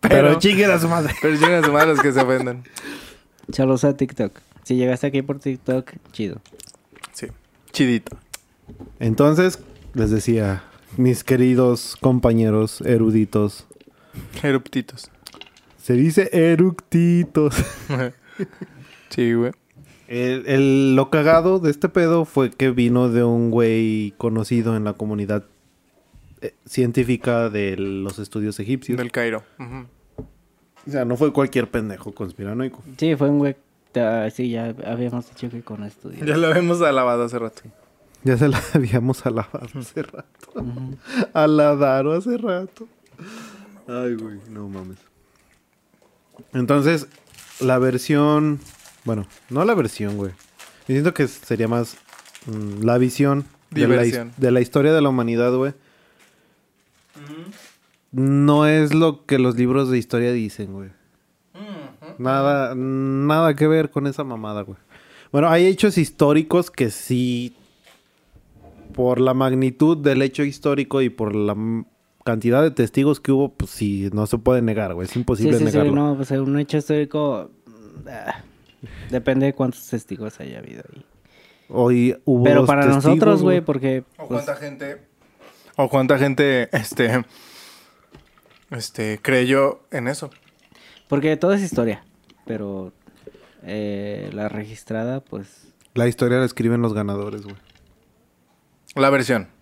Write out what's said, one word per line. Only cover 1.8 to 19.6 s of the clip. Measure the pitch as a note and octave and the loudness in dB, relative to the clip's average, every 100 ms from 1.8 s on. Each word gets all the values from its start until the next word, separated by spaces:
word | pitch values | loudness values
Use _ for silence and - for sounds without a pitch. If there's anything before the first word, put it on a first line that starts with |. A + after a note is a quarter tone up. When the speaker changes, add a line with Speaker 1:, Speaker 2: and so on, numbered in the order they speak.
| D#3+ | 4
Speaker 2:
los | D3 | 4
que | C#3+ | 2
se | C3 | 2
ofendan. | B2+ C3 B2+ B2 B2 - - - - - _ _ - | 2 0 -2 -8 -14 -18 -16 -16 -18 -20 _ _ -12
Speaker 3:
Saludos | - C3 C3 | -2 2 4
a | C#3+ C#3 | 2 0
TikTok. | C3 - G#2 - _ _ | -4 -4 -8 -8 _ _
Si | - B2+ | -4 0
llegaste | B2+ B2+ C#3+ | 0 0 -2
aquí | C3+ | -2
por | C#3 C#3 | -4 -6
TikTok, | C#3+ C3 - C3 B2+ E3 _ | -6 -8 -4 -4 -4 -18 _
chido. | - G#2 - _ - - - _ - - | -10 -8 -8 _ -20 -20 -20 _ -20 -20
Speaker 2:
Sí, | - - - _ _ _ | -16 -16 -18 _ _ _
chidito. | - C3 A#2 - - _ - _ _ _ - - - | -2 0 0 -4 -20 _ -20 _ _ _ -20 -20 -6
Speaker 1:
Entonces, | A#2 A2 C#3+ D#3 F#3 F3+ - - - | -4 2 2 4 0 -2 -18 -20 -12
les | C3 A2 | -4 0
decía, | G#2+ G#2 A2+ G#2 G2 - - _ - | 0 0 0 0 -4 -8 -20 _ 0
mis | B2+ A#2+ | 0 0
queridos | - C3 B2+ B2 B2+ A#2+ - - | 0 2 4 4 2 2 -4 -2
compañeros | C3+ B2+ A#2 A2+ A2+ G#2+ A2 - | 0 2 2 2 2 2 -2 -4
eruditos. | - A#2 A2+ A2 G#2+ G#2+ G#2 - - - _ _ _ - - - | 0 2 4 2 2 0 -2 -4 -20 -20 _ _ _ -18 -16 -6
Speaker 2:
Eruptitos. | D3 C3+ - C3+ A#2+ - - _ - - - _ _ _ | -2 -2 -2 -8 -8 -14 -20 _ -20 -20 -20 _ _ _
Speaker 1:
Se | - | 0
dice | B2 D3+ D#3+ F#3 | 4 4 4 2
eructitos. | F#3 E3 E3 F#3 F3 - E3+ E3+ F3 F3 - D3+ - - - - | 2 4 4 2 0 -2 2 4 2 2 0 0 0 -6 -8 -8
Speaker 2:
<laughs> | C#3 B2+ - _ - G3 - - - B2+ - _ | -4 -6 -8 _ -12 -12 -10 -20 -20 -20 -20 _
Sí, | - A#2+ | -2 0
güey. | A#2 A#2+ - | 2 0 -4